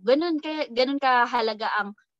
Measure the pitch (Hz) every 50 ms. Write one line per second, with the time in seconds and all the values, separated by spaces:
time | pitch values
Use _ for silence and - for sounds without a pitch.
0 | 185 214 262 294 330 349 330 294 302 311 311 311 294 - 233 226 254 254 277 277
1 | 277 262 254 247 240 240 247 247 220 226 214 208 220 202 - 208 208 202 208 -
2 | _ _ _ _